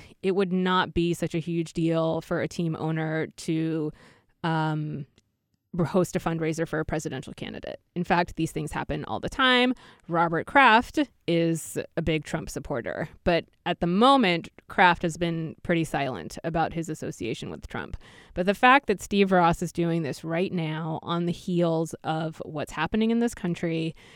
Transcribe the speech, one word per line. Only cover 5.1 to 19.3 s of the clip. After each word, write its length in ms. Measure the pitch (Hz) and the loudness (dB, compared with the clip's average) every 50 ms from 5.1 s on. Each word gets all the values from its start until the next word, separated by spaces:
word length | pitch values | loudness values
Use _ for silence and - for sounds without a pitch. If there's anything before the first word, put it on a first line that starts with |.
| _ _ _ _ _ _ _ _ _ _ _ _ - 170 | _ _ _ _ _ _ _ _ _ _ _ _ -4 -2
r-, 60 | 170 | -2
host 320 | 135 - 190 175 - - | 2 2 2 2 2 0
a 40 | 185 | -4
fundraiser 460 | - 175 165 165 160 156 160 165 165 | -4 -4 -2 -2 -2 -2 -2 -2 -4
for 120 | - - 156 | -2 -2 -4
a 60 | 156 | -4
presidential 480 | - 160 160 - 160 - - 151 - - | -4 -4 -4 -4 -6 -8 -8 -10 -12 -12
candidate. 460 | - - - - - - - - - _ _ - | -12 -12 -10 -10 -10 -10 -12 -12 -12 _ _ -6
In 100 | 175 175 | -4 0
fact, 320 | - 190 170 180 - - | 2 2 2 2 0 -2
these 160 | - 165 156 | -4 -4 -2
things 200 | - 156 156 - | -2 -4 -6 -4
happen 320 | - 139 - - 143 151 143 | -6 -6 -4 -4 -4 -6 -4
all 140 | - 107 101 | -6 -6 -6
the 80 | - - | -6 -4
time. 460 | - - 262 254 254 247 247 254 254 - - - - _ _ - | 0 2 4 4 4 4 4 2 0 -2 -8 -20 -20 _ _ -2
Robert 380 | 165 165 170 175 170 160 - | 0 2 2 2 0 -2 -2
Kraft 540 | - - 277 269 226 214 233 247 - - 320 285 - _ _ _ | 2 6 6 8 8 8 6 4 2 0 -2 -2 -2 _ _ _
is 500 | - 170 165 165 165 165 160 - - - - - - _ | 0 2 4 4 2 2 0 -4 -6 -8 -8 -8 -6 _
a 60 | - | -4
big 220 | 160 170 156 160 151 | -2 0 0 -2 -2
Trump 240 | - - 156 139 - | -4 -6 -6 -6 -6
supporter, 600 | - - - - 143 120 117 - - - 143 - - - - | -10 -8 -6 -6 -6 -4 -4 -4 -6 -6 -8 -8 -10 -2 0
but 200 | 180 175 165 - - _ _ - | 2 2 2 0 -4 _ _ -4
at 140 | 175 175 - | -4 -2 0
the 60 | 180 | 0
moment, 640 | 175 175 202 233 269 277 269 226 180 175 165 - - - - - - | 2 4 6 6 8 8 6 6 4 2 0 -2 -8 -16 -20 -20 -4
Kraft 340 | - - 190 180 170 - | 2 4 6 6 6 4
has 160 | - 175 151 160 | 0 -4 -2 -2
been 380 | 175 170 165 165 160 151 - - | -2 -2 -2 -4 -6 -8 -10 -6
pretty 220 | - - 175 165 160 | -2 0 0 0 0
silent 540 | - - 143 139 131 123 90 78 - - - - | 0 -2 -2 -2 -2 -4 -6 -8 -10 -10 -8 -6
about 280 | 170 160 165 156 - | -4 -2 -2 -2 -2
his 160 | 139 165 165 165 | -4 -6 -8 -8
association 640 | 156 - - - 156 - - 110 123 - - 95 | -8 -8 -8 -10 -8 -6 -6 -6 -6 -6 -8 -10
with 160 | 80 - - | -12 -12 -12
Trump. 300 | - - 110 76 52 - - - - - - - - | -10 -10 -10 -8 -10 -12 -14 -14 -18 -20 -20 -20 -8
But 140 | - - 185 | -6 -2 0
the 80 | 190 202 | 0 2
fact 320 | - - 254 262 285 - | 4 6 6 6 6 4
that 160 | - 202 180 | 0 -2 -4
Steve 300 | - - 208 196 202 190 | -4 0 2 4 4 6